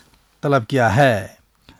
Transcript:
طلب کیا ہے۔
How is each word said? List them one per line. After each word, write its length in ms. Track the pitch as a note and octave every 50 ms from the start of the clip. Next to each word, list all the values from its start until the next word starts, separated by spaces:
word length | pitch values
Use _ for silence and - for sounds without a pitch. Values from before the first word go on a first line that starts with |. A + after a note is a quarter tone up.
| - _ _ _ _ _ _ _
طلب 260 | - D3 C#3 C3 A2+ -
کیا 280 | C3+ B2+ A#2+ A2 F#2+
ہے۔ 320 | B2+ C#3+ C3 A2+ G2+ G2 - - _ _ _ _ _ _ - - _